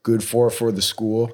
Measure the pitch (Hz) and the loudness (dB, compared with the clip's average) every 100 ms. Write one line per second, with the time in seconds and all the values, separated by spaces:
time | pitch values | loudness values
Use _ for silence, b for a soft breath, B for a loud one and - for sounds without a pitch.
0 | - 113 107 117 120 113 117 98 - - | 0 0 2 2 2 2 -2 0 -2 -2
1 | 110 110 117 | -2 0 -2